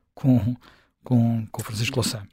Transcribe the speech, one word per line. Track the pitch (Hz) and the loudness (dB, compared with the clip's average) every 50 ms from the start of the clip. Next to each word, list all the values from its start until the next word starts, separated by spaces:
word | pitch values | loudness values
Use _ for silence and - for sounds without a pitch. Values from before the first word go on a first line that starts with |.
| _ _ _ | _ _ _
com, | - - 135 127 120 98 120 123 - _ - - _ _ _ _ _ - | -2 2 4 4 4 2 0 -4 -6 _ -20 -20 _ _ _ _ _ -4
com, | - 127 120 117 117 117 113 110 107 | 2 2 4 4 4 2 -2 -4 -8
com | - - 110 | -10 -12 -10
Francisco | - 110 104 117 - - | -8 -6 -4 -4 -4 -2
Louçã. | 123 110 - - 107 98 - | -2 -2 -2 -4 -8 -10 -14